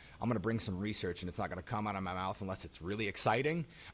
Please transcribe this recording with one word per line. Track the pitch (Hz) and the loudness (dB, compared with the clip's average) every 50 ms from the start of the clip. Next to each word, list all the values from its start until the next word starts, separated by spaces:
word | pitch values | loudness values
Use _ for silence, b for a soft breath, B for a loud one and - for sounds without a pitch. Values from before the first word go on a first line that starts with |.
| B B B B | B B B B
I'm | - 113 | 0 2
gonna | 123 110 | 2 2
bring | 87 113 113 113 | 2 2 2 2
some | - - 92 90 | 2 0 0 0
research, | 101 104 107 - - 92 87 - - | 0 0 0 0 0 -2 -2 -2 -4
and | 87 | -4
it's | 85 - | -2 -2
not | 104 87 | -2 -2
gonna | 87 90 90 | -2 -4 -4
come | - - 107 104 | -2 -2 0 0
out | 107 104 | 0 0
of | 98 95 | 0 0
my | 90 92 | 0 0
mouth | 92 92 95 98 - | 0 0 0 -2 -2
unless | 98 95 95 - - | -2 -4 -2 -4 -4
it's | - - - 78 | -8 -8 -6 -4
really | 87 104 107 110 | -2 -2 0 0
exciting, | 98 95 - - 123 107 120 139 151 160 170 160 B B B B B | 0 0 4 6 6 6 6 6 4 2 0 0 B B B B B